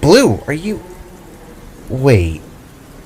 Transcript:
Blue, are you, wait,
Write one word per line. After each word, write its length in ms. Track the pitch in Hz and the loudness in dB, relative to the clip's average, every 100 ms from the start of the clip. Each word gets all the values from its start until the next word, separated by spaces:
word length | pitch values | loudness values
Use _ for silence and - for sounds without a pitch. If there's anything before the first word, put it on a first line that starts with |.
Blue, 400 | 143 202 254 104 - | 4 4 4 -2 -6
are 60 | |
you, 300 | 147 185 208 - - - - - - - - - - - | -8 -8 -10 -12 -20 -20 -20 -20 -20 -20 -20 -20 -20 -12
wait, 520 | 127 135 117 85 80 - - - - - - | -2 2 2 0 -6 -14 -20 -20 -20 -20 -20